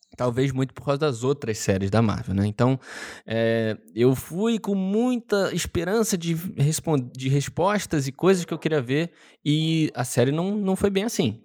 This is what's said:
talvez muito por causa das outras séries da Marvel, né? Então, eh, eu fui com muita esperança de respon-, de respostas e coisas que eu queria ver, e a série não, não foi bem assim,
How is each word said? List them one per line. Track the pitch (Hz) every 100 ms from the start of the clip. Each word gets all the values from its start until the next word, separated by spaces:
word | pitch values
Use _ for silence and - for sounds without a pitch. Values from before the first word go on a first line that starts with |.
| _ -
talvez | 123 120 139
muito | 131 131
por | -
causa | 139 139
das | 156 113
outras | 123 - 113 104
séries | - 95 98
da | 107
Marvel, | 113 - - 95
né? | 104
Então, | 104 123 131 - - - - -
eh, | 113 113 113 110 107 - 107
eu | 123 127
fui | - 160 226 220
com | - 196
muita | 190 208 247 247 233 202 175 170
esperança | - 190 165 226 214 185
de | 170 165 185 -
respon-, | 143 156 - 143 123 135
de | 131
respostas | 139 135 - 180 208 - 156 135
e |
coisas | - 170 190
que | 165
eu | 165
queria | 160 156
ver, | 120 143 170 - - _ 147
e | 156 160 160 156 -
a |
série | 131 - 127
não, | 156 185 208
não | 190 190
foi | 202
bem | 196 226
assim, | - 160 104